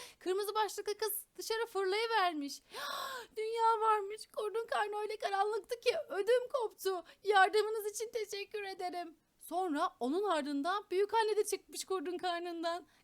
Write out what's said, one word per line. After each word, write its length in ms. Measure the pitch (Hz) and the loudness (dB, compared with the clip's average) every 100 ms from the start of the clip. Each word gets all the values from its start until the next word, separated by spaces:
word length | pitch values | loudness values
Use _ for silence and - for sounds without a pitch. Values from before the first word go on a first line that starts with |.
| - - | -16 -8
kırmızı 360 | 339 381 415 427 | -2 -2 0 0
başlıklı 420 | 415 - 403 415 | -2 -2 -6 -4
kız 280 | 427 415 - - | -4 -4 -10 -12
dışarı 280 | - 440 453 | -4 -2 -2
fırlayıvermiş. 960 | 381 381 415 453 453 359 302 285 285 - | 0 0 0 2 2 2 0 -6 -10 -12
<gasps> 680 | 453 571 554 523 508 453 440 | -10 -8 -6 -6 -8 -8 -6
Dünya 420 | 440 453 453 453 | -2 2 4 4
varmış. 460 | 440 427 392 427 - - | 4 2 0 -8 -8 -6
Kurdun 300 | 427 403 466 | -2 -2 -2
karnı 340 | 466 415 415 | 0 0 -2
öyle 160 | 427 427 | -4 -2
karanlıktı 640 | 403 392 415 440 339 480 | -2 0 2 0 -4 0
ki 120 | 480 640 - | 2 0 -2
ödüm 400 | 359 403 494 494 | -2 4 4 2
koptu. 500 | 554 440 - 381 370 - - | -2 -2 -4 -4 -4 -6 -6
Yardımınız 600 | 392 403 381 415 427 440 403 | 4 8 8 6 2 0 -4
için 260 | 415 466 | -6 -6
teşekkür 500 | 480 403 403 403 415 | -4 -6 -6 -6 -6
ederim. 540 | 392 381 359 359 339 311 _ _ | -6 -6 -4 -4 -8 -12 _ _
Sonra 500 | - 339 370 294 339 - | -4 -2 0 2 0 0
onun 300 | 247 330 415 | 0 0 2
ardından 560 | 320 285 285 311 403 403 | 0 0 -2 0 -2 0
büyük 220 | 370 403 | 0 2
anne 240 | 453 440 415 | 4 4 2
de 60 | |
çıkmış 420 | 427 381 - 302 - | 0 -2 -8 -12 -4
kurdun 320 | 381 294 359 | -4 -2 -4
karnından. 680 | 359 339 349 339 339 349 - _ | -2 -2 -4 -4 -2 -4 -6 _